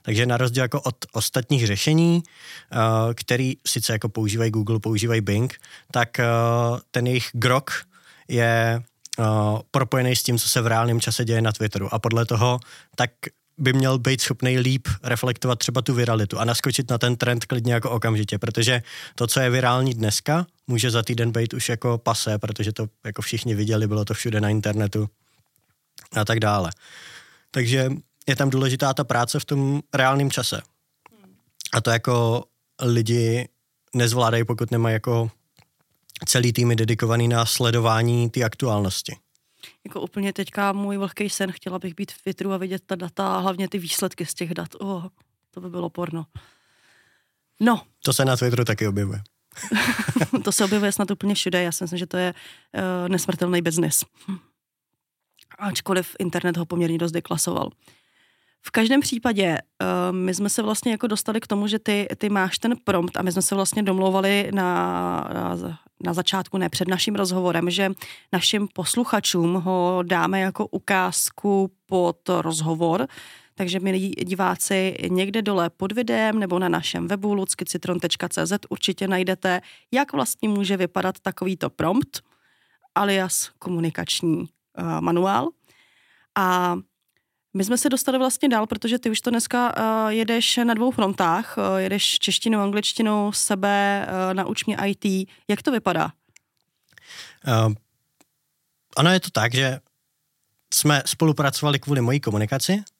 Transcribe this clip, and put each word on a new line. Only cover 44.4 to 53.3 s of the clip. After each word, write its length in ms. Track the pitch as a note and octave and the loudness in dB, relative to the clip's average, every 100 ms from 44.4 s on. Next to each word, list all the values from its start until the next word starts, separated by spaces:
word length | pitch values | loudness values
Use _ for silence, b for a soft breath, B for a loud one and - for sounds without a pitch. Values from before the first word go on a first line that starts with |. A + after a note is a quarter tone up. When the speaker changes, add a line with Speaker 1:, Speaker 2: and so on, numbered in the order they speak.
| E3+ | -6
Speaker 2:
dat. 160 | E3+ E3+ - | -6 -8 -10
Oh, 260 | G2+ F#3 F3 - _ _ _ | -8 -8 -10 -16 _ _ _
to 100 | - | -16
by 80 | F3+ | -12
bylo 200 | F3 E3+ | -8 -8
porno. 360 | F3 F3 E3 D#3 b b b b b b b b b b b _ - | -6 -6 -6 -10 b b b b b b b b b b b _ 0
No. 220 | A3+ A3+ - _ | 2 2 -2 _
Speaker 1:
To 100 | - | -2
se 120 | C3 C3+ | 2 2
na 120 | B2 | 2
Twitteru 280 | B2 A#2+ A#2 | 2 2 0
taky 220 | G2+ G#2+ | 0 0
objevuje. 340 | G2 G2+ G2+ G#2 | 0 -2 -4 -10
Speaker 2:
<laughs> 1160 | _ _ - - G#3 A#3+ A#3 - A#3+ - B3 | _ _ -16 -4 -2 0 -2 -2 0 0 0
To 80 | G3+ | 0
se 140 | - G3 | 0 2
objevuje 260 | G#3 G3+ | 2 2
snad 200 | G3+ G3 | 0 -2
úplně 240 | G3+ G3+ G3+ | -2 -2 -2
všude. 280 | G3 F3+ | 0 0
Já 80 | F3 | 0
si 120 | - | -2
myslím, 160 | F3 F3 | -6 -6
že 80 | E3+ | -4
to 100 | F3+ | -2
je, 160 | F3+ F3 B B B | -2 -4 B B B
eh, 360 | G3 F#3 F3+ F3+ | -6 -4 -2 -2
nesmrtelný 520 | F3+ - | -2 -2